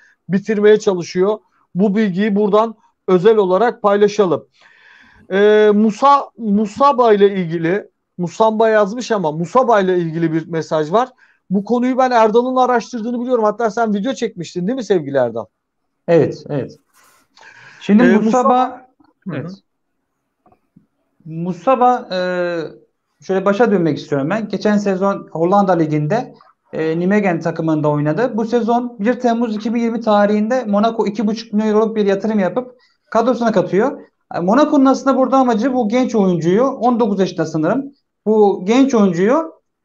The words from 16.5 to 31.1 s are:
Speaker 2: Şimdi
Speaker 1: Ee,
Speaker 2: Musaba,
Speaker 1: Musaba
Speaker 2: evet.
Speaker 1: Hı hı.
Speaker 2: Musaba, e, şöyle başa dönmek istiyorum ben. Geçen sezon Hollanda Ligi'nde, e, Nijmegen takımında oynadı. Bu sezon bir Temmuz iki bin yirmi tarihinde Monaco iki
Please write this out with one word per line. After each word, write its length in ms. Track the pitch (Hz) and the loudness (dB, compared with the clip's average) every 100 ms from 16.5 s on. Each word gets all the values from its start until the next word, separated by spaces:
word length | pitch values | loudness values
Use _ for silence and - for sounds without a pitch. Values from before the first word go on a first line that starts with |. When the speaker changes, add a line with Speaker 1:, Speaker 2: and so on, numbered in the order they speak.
| 143 113 - _ _ _ _ _ _ - - - - | -8 -8 -14 _ _ _ _ _ _ -20 -20 -20 -10
Speaker 2:
Şimdi 220 | - 208 | 2 4
Speaker 1:
Ee, 140 | 247 214 | 6 4
Speaker 2:
Musaba, 60 | 220 | 2
Speaker 1:
Musaba 640 | 247 269 254 254 - _ _ _ _ 196 | 2 2 2 0 -6 _ _ _ _ -12
Speaker 2:
evet. 180 | 151 160 | -10 -12
Speaker 1:
Hı 20 | |
hı. 60 | 196 _ _ _ _ _ _ _ _ _ _ _ _ _ _ _ _ 156 | -16 _ _ _ _ _ _ _ _ _ _ _ _ _ _ _ _ -14
Speaker 2:
Musaba, 840 | 160 175 170 - 247 247 247 - | -8 -6 -4 -2 2 2 0 -4
e, 60 | 185 180 180 175 170 151 - _ _ _ _ - | -6 -4 -2 -4 -4 -8 -14 _ _ _ _ -4
şöyle 200 | 190 190 | -2 0
başa 260 | 202 220 | 2 2
dönmek 260 | 196 160 135 | 2 0 -4
istiyorum 320 | - 143 143 | -4 -4 -4
ben. 180 | 214 214 | -6 -6
Geçen 300 | 190 214 208 | -4 -2 0
sezon 500 | 202 185 196 190 - | -2 -2 -2 -4 -8
Hollanda 400 | 156 170 202 185 | -4 0 2 2
Ligi'nde, 640 | 170 151 151 151 226 269 - _ _ _ | 0 0 -2 -2 -4 -6 -16 _ _ _
e, 260 | 151 160 165 | -6 -4 -2
Nijmegen 400 | 180 208 190 165 | 0 0 0 -2
takımında 500 | 165 170 160 156 147 | -4 -4 -2 0 0
oynadı. 420 | 147 147 165 247 214 | 0 -2 -2 -2 -4
Bu 80 | 220 | -2
sezon 500 | 240 214 240 247 - | -2 0 -2 -4 -4
bir 200 | 208 247 | -2 0
Temmuz 360 | 240 226 233 214 | 0 0 -2 -4
iki 180 | 233 | -4
bin 60 | 233 | -2
yirmi 220 | 233 220 | -2 -2
tarihinde 600 | 220 208 208 214 220 262 220 | 0 2 2 0 0 -2 -2
Monaco 400 | 202 226 233 | 0 0 -2
iki 220 | 196 | -4